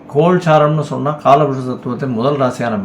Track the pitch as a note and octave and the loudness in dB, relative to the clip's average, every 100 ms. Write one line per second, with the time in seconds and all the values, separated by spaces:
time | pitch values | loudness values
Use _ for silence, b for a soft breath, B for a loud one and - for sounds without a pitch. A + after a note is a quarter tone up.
0 | - C#3+ E3 F3+ E3+ D#3 D3+ D#3 C#3+ B2+ | -6 0 2 2 4 4 4 0 -4 -4
1 | C3+ D3+ C3 C#3+ D3 C3 B2+ A#2+ C3+ A2+ | -4 -2 2 4 2 -2 -6 -8 -8 -6
2 | C3 A2+ B2+ - B2+ - A#2+ G#2+ | -4 -2 -2 0 -2 -2 -4 -4